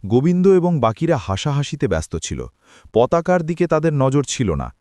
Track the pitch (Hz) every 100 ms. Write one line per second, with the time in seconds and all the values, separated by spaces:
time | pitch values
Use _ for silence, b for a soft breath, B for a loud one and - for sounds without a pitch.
0 | 98 117 147 180 185 185 175 165 117 110
1 | - 151 - 95 151 143 143 143 135 82
2 | - 82 - 69 60 _ b b b 110
3 | 123 170 170 180 160 170 175 156 160 147
4 | 131 139 135 - 113 73 60 -